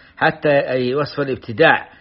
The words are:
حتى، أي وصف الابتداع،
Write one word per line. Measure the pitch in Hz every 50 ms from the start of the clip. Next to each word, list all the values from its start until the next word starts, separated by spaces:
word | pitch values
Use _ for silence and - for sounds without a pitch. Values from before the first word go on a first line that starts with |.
| - - _ -
حتى، | 143 160 160 - - 151
أي | 143 139 - - 127 131 123 123 131
وصف | 147 147 - - 147
الابتداع، | 143 135 123 - - - 113 110 160 151 120 - - - - -